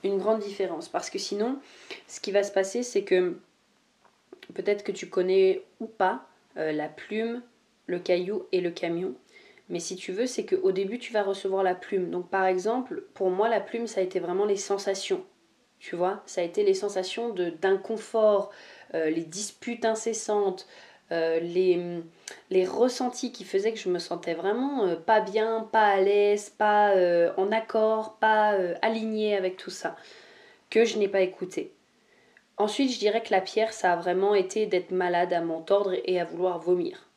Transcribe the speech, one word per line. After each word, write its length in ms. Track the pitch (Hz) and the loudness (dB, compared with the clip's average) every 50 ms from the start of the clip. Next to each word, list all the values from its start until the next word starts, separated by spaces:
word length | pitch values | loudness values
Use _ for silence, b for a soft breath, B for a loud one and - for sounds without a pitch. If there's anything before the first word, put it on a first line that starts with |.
| - | 0
Une 140 | 196 196 190 | 0 0 2
grande 200 | 185 214 220 220 | 2 2 2 2
différence. 500 | 202 202 196 - 190 180 165 156 - - | 0 -8 -4 -4 -4 -4 -4 -8 -10 -6
Parce 220 | - - - - | -6 -6 -6 -4
que 80 | - 196 | -8 -8
sinon, 400 | - - 208 202 214 247 269 277 B B B B B B B B B | -6 -4 -2 -2 -2 -2 -2 -6 B B B B B B B B B
ce 140 | - - - | -18 -16 -10
qui 100 | - 208 | -8 2
va 140 | 190 202 196 | 2 2 2
se 80 | 196 | 2
passer, 320 | - 190 190 196 - 240 247 | 0 0 0 0 -2 -4 -4
c'est 180 | - - 208 | 0 -2 -2
que 340 | 196 - 185 185 180 180 170 - _ _ _ _ _ _ _ _ _ _ _ _ _ _ _ _ _ _ - _ - - - | 0 2 2 2 2 0 -2 -8 _ _ _ _ _ _ _ _ _ _ _ _ _ _ _ _ _ _ -20 _ -20 -12 -10
peut-être 300 | - 190 208 208 202 - | -4 0 0 0 0 -2
que 80 | - | -6
tu 160 | 190 - - 180 | -6 -6 -10 -4
connais 560 | - 190 180 185 190 190 190 190 185 - - _ _ _ | -2 -2 0 4 4 6 6 4 4 0 -6 _ _ _
ou 60 | 226 | -14
pas, 380 | 220 - - 196 185 220 269 - _ _ _ _ _ _ | -14 -2 0 0 0 0 -2 -10 _ _ _ _ _ _
euh, 140 | 156 156 156 | -6 -4 -4
la 160 | 151 151 151 | -4 -4 -6
plume, 560 | 156 - - - - 208 220 226 233 233 247 240 _ _ _ _ _ _ _ _ | -8 -10 -16 -12 -8 -6 -4 -4 -4 -6 -8 -12 _ _ _ _ _ _ _ _
le 120 | - 180 170 | -6 -6 -6
caillou 480 | 175 - 180 175 180 185 214 190 - - | 0 0 0 0 0 -2 -4 -6 -4 -2
et 80 | - 180 | -2 0
le 100 | 175 170 | 0 -2
camion. 460 | 170 - - 170 170 170 185 190 254 - B B B B B B B B B - | -4 -4 -4 -4 -2 -2 -4 -6 -8 -10 B B B B B B B B B -8
Mais 120 | 175 170 | -8 -8
si 160 | 170 - 185 | -6 -8 -10
tu 160 | 185 - - | -10 -8 -8
veux, 140 | 185 202 254 | -4 -2 -2
c'est 200 | 254 - - 202 | -2 -2 -6 -2
qu'au 240 | - - 196 185 190 | 0 -2 2 2 0
début, 300 | 185 185 196 190 226 247 | 0 0 -2 -4 -6 -8
tu 120 | - - | -10 -2
vas 120 | 233 214 202 | -2 0 0
recevoir 400 | 196 196 196 - 190 190 190 190 | 0 -2 -4 -4 -2 0 2 2
la 100 | 185 180 | 0 0
plume. 340 | 185 - - 208 190 180 165 | -2 -6 -4 -4 -4 -2 -2
Donc 200 | 170 180 175 - | -4 -6 -6 -4
par 160 | - 190 190 | -2 0 2
exemple, 560 | 190 185 185 185 214 240 262 254 - 165 - - - _ | 2 2 0 0 -2 -2 -2 -4 -6 -10 -12 -12 -14 _
pour 160 | - 196 185 | -2 0 0
moi, 180 | 180 185 214 233 | 2 2 2 2
la 120 | 233 202 | 2 0
plume, 280 | - - - 233 233 214 | -2 -4 -6 -6 -6 -4
ça 120 | - 196 | -2 -2
a 40 | 185 | -2
été 160 | 180 - 185 | 0 -2 -4
vraiment 240 | 170 170 175 190 208 | -4 -2 0 0 2
les 100 | 214 202 | 2 0
sensations. 680 | 190 - - 202 196 - 202 196 196 - - 196 180 - _ _ _ _ _ _ _ _ _ _ _ | -2 0 -2 -4 -2 -2 -4 -4 -4 -2 -4 -4 -4 -4 _ _ _ _ _ _ _ _ _ _ _
Tu 160 | - - - | -12 -10 -2
vois, 260 | 170 180 185 202 202 - | 0 0 0 0 -4 -12
ça 160 | - - 185 | -8 -4 -4
a 20 | 175 | -4
été 180 | 170 170 208 | -2 0 2
les 120 | 208 196 190 | 2 4 2
sensations 560 | 190 208 202 196 190 185 185 - 226 233 240 | 2 0 -2 -2 -4 -4 -4 -6 -6 -6 -4
de, 200 | 214 180 180 170 | -2 -2 -4 -4
d'inconfort, 1000 | 165 - - 190 196 190 196 - 226 208 - - - 226 214 214 208 196 - - B B B B B B B B - | -4 -2 2 2 2 0 0 -6 -6 -6 -6 -2 2 4 6 6 6 4 0 -2 B B B B B B B B -4
euh, 160 | 160 160 156 | -2 0 0
les 120 | 160 165 | 0 -2
disputes 640 | 165 160 156 190 214 - - _ - 240 233 233 - | -4 -6 -8 -10 -10 -10 -10 _ -8 -8 -6 -2 0
incessantes, 840 | 220 226 220 - 233 220 - - - 214 208 202 190 185 - - B B B B B B B B _ | 0 0 0 -2 -4 -4 -4 -4 0 0 2 2 0 -2 -4 -12 B B B B B B B B _
euh, 300 | 165 165 165 165 165 165 | -2 0 0 2 0 0
les, 600 | 170 170 170 185 185 185 175 175 175 175 175 170 165 165 B B B B B B B _ | -2 0 0 2 4 4 4 2 0 -4 -6 -8 -10 -12 B B B B B B B _
les 140 | 190 185 185 | 2 2 2
ressentis 680 | 185 - - 240 254 254 - 254 247 - - - 240 | 2 2 2 2 2 2 0 -4 -4 -4 -6 -8 -8
qui 100 | - - | -8 -12
faisaient 300 | 190 - - 196 202 220 | -12 -2 -2 0 0 0
que 80 | 220 214 | -2 -2
je 80 | - 190 | -2 -2
me 100 | 180 175 | -2 -2
sentais 360 | 170 - 165 170 - 170 165 | -2 -6 -8 -6 -4 -6 -4
vraiment, 500 | 160 175 196 214 240 262 277 294 269 208 | -2 0 0 0 0 0 -2 0 0 0
euh, 100 | 180 170 | 0 0
pas 260 | 165 - - 220 214 | -2 2 4 4 4
bien, 480 | 190 196 190 214 220 226 226 220 220 - | 4 2 0 0 0 0 0 -2 -4 0
pas 140 | - 220 214 | 2 4 4
à 140 | 208 196 190 | 6 6 4
l'aise, 500 | 190 196 202 208 208 208 208 208 - - | 4 4 6 6 6 4 4 2 -2 -10
pas, 440 | _ - 214 208 208 208 208 208 196 | _ 2 2 4 6 6 6 6 6
euh, 380 | 190 180 175 175 170 170 170 - | 6 6 6 6 4 4 4 2
en 140 | 190 190 208 | 0 0 2
accord, 640 | 220 226 220 - - 220 220 220 220 220 220 220 - _ | 0 0 -2 0 2 2 4 4 2 0 -2 -6 -2 _
pas, 360 | - 220 214 214 214 214 208 | 4 4 6 6 4 4 4
euh, 220 | 196 185 175 165 - | 2 2 0 0 0
alignée 540 | - 226 220 226 220 220 220 214 214 214 208 | 0 0 0 -2 -4 -4 -2 0 0 0 0
avec 220 | 196 185 185 185 | 0 0 -2 -4
tout 140 | - - - | -6 -12 -14
ça, 260 | - - - - B B B B B B B B B B B B B B B _ | -12 -8 -8 -8 B B B B B B B B B B B B B B B _
que 140 | - 220 233 | 4 4 4
je 140 | 220 - 214 | 4 2 0
n'ai 100 | 202 190 | 0 2
pas 140 | 202 196 | 2 2
écouté. 500 | 185 185 185 - 190 180 - - - - - _ _ _ _ b b b b b b b b b b b _ - | 2 0 0 -8 -10 -8 -6 -8 -8 -10 -14 _ _ _ _ b b b b b b b b b b b _ -2
Ensuite, 340 | 208 214 - - 277 254 | -2 -2 0 0 0 0
je 80 | 247 - | 0 0
dirais 220 | 202 208 208 226 220 | 0 2 2 0 0
que 80 | - | 2
la 80 | 214 190 | 0 0
pierre, 320 | 190 - - - - - | 0 0 0 0 0 0
ça 220 | - - - 180 175 | -2 -2 0 2 2
a 20 | |
vraiment 400 | 170 170 180 175 185 196 202 208 | 2 0 0 0 2 2 4 4
été 300 | 196 185 190 - 220 214 | 2 2 0 0 -2 0
d'être 260 | 202 190 180 180 - | 2 0 -2 0 -2
malade, 400 | 185 180 180 175 175 175 175 175 | -2 0 0 2 2 2 2 2
à 80 | 180 170 | 0 -2
m'entendre 540 | 170 165 160 160 165 - 202 202 202 190 185 - - | -2 -2 -4 -6 0 2 2 2 2 0 -2 -2 -2
et 160 | 185 185 180 | 0 0 0
à 40 | 170 | 0
vouloir 360 | 165 165 170 180 185 175 170 | -2 -2 -2 -2 -2 -2 -2
vomir. 480 | 165 175 180 180 165 - - - - _ _ | 0 0 2 2 0 -4 -6 -10 -20 _ _